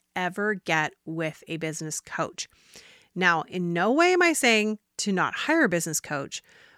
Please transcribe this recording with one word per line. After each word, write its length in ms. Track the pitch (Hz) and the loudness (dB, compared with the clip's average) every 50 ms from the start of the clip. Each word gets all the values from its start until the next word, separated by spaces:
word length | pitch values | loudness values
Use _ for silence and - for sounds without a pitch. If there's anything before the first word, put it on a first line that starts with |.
| _ _ _ | _ _ _
ever 400 | 185 185 180 190 - 202 214 214 | -4 -4 -4 -4 -2 -2 -2 -2
get 380 | 185 - - 165 156 151 147 - _ _ | -4 -2 -2 0 0 0 -2 -4 _ _
with 380 | - 165 160 165 156 143 - - - | -10 -6 -4 -4 -6 -6 -10 -12 -10
a 80 | 160 | -8
business 440 | 160 165 160 151 156 160 156 151 - | -6 -6 -6 -6 -6 -8 -8 -8 -8
coach. 480 | - - - - 160 - - - - - _ _ _ _ - - - - - - _ _ _ | -10 -10 -6 -6 -6 -6 -6 -10 -12 -12 _ _ _ _ -20 -20 -20 -20 -20 -20 _ _ _
Now, 280 | 175 185 180 170 160 - | 0 2 2 2 2 0
in 300 | - - 180 175 175 170 | -4 -4 -4 -2 -2 0
no 200 | 170 175 214 254 | 2 2 2 4
way 200 | 302 339 359 370 | 4 4 4 6
am 100 | 359 359 | 4 4
I 100 | 339 311 | 4 2
saying 460 | - - 247 226 214 208 214 214 208 - _ _ - | 2 2 4 4 4 2 0 -2 -4 -8 _ _ -6
to 140 | - 208 196 | -2 0 0
not 220 | 180 160 131 - | 2 0 0 -2
hire 300 | - - - 311 330 311 | -4 -2 0 2 4 4
a 40 | 214 | 4
business 320 | 170 170 165 170 156 - | 2 0 -2 -2 -4 -4
coach, 420 | - - 151 143 135 - - - - _ - - - - _ | -4 -4 -6 -6 -6 -8 -10 -14 -14 _ -20 -20 -20 -20 _